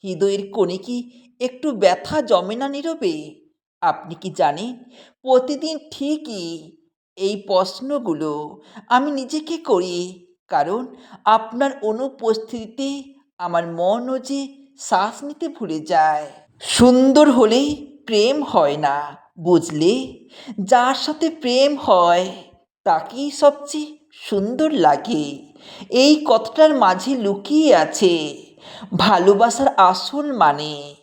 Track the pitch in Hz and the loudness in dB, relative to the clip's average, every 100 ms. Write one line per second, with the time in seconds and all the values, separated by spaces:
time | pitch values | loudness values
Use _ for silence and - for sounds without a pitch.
0 | 196 170 196 202 196 226 180 190 - 247 | -8 -2 0 0 -6 -2 -2 -2 -8 -10
1 | 240 _ _ _ 247 254 311 226 202 - | -10 _ _ _ -8 -6 -6 2 2 2
2 | - 302 254 196 185 226 277 277 330 320 | -2 -4 0 0 0 -6 -8 -6 -8 -6
3 | 196 156 151 - _ _ _ _ 175 - | -6 -6 -12 -20 _ _ _ _ -4 -4
4 | - 170 190 156 156 151 226 247 - - | -10 -14 -12 -2 0 0 -8 -12 -20 -20
5 | - _ 254 254 254 285 311 311 - - | -20 _ 2 2 2 -6 -6 -8 -12 -8
6 | 277 302 302 208 170 165 160 _ _ _ | -6 -6 -6 -10 -10 -12 -16 _ _ _
7 | _ - 196 208 196 185 185 - 262 285 | _ -6 -6 -6 -2 0 0 -6 -8 -6
8 | 220 151 156 147 151 - _ - _ 247 | -4 -6 -4 -6 -10 -16 _ -20 _ 0
9 | 285 277 254 311 311 330 320 196 180 175 | 0 -6 -6 -10 -8 -10 0 0 0 -6
10 | 180 185 _ _ _ 160 147 214 254 - | -8 -12 _ _ _ -4 -2 -4 -8 -18
11 | - - - 220 220 240 277 269 214 220 | -20 -6 2 2 0 -4 -4 -2 -6 -4
12 | 269 262 226 220 - 240 220 247 277 277 | -8 -6 -2 -2 -4 -12 -12 -8 -8 -8
13 | 269 _ _ _ 175 170 170 170 180 226 | -14 _ _ _ -4 -4 -4 -4 -2 -2
14 | 247 262 254 277 269 - _ _ - 190 | -4 -8 -6 -8 -8 -16 _ _ -4 -2
15 | 202 233 285 294 330 - 202 156 156 170 | -2 -6 -16 -10 -10 -8 -8 -8 0 2
16 | 156 151 151 - _ _ - - 247 254 | 2 0 -6 -18 _ _ -6 4 6 6
17 | 262 269 302 247 220 240 285 294 - - | 6 6 6 6 4 4 0 -4 -12 -20
18 | - 214 220 294 277 196 147 147 147 143 | -2 2 2 0 0 2 2 0 -2 -2
19 | 147 135 _ - 170 175 165 151 165 247 | -6 -16 _ -8 2 2 2 0 0 0
20 | 262 - _ - - 220 190 247 247 269 | -4 -16 _ -20 -16 -10 2 2 2 -2
21 | - 302 330 320 247 247 277 285 - 185 | -6 -4 -4 -4 -2 2 2 0 2 4
22 | 175 175 185 185 - _ _ _ 202 160 | 6 2 0 -10 -20 _ _ _ -2 -2
23 | - 233 285 285 285 285 285 302 302 - | -4 -8 -8 4 2 2 -10 -10 -10 -14
24 | _ _ - 202 202 254 311 277 156 143 | _ _ -6 -4 -4 -2 0 4 4 2
25 | 208 156 143 143 - _ - - 196 240 | -2 -4 -6 -10 -18 _ -20 -20 -2 4
26 | 277 302 294 226 - - 311 277 214 185 | 6 4 4 2 2 4 4 6 2 2
27 | - 269 202 196 - 302 311 190 196 - | -2 -2 -2 -4 0 2 6 4 4 2
28 | 190 170 151 139 - _ - - - 185 | 2 2 -4 -10 -20 _ -20 -20 -8 0
29 | 175 190 185 202 233 - 269 - 185 196 | 2 4 4 6 4 2 0 4 4 4
30 | - 277 294 247 156 143 151 147 143 143 | -4 -6 -6 2 2 2 -6 -10 -14 -20